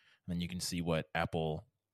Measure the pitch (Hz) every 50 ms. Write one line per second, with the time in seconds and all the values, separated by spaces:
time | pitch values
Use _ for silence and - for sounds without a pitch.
0 | _ - - _ _ - 87 87 87 82 90 90 - - - 85 85 82 80 80
1 | 78 - - 80 85 85 - 85 80 80 78 80 - _ _ _ _ _